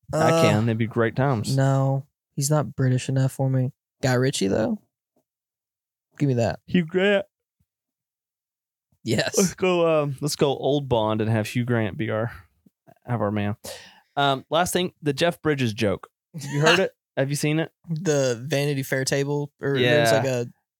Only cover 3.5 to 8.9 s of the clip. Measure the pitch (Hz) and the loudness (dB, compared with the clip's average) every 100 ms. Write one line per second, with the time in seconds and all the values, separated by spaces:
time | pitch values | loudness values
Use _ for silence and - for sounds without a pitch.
3.5 | 131 127 - _ _ 131 123 127 - - | 0 -2 -6 _ _ -2 0 0 0 0
4.5 | - 247 214 _ _ _ _ _ _ _ | 0 0 -4 _ _ _ _ _ _ _
5.5 | _ _ _ _ _ _ - 143 120 107 | _ _ _ _ _ _ -4 0 0 0
6.5 | - - 180 160 185 196 202 - _ _ | -4 -2 -2 0 0 2 0 -2 _ _
7.5 | _ _ _ _ _ _ _ _ _ _ | _ _ _ _ _ _ _ _ _ _
8.5 | _ _ _ _ | _ _ _ _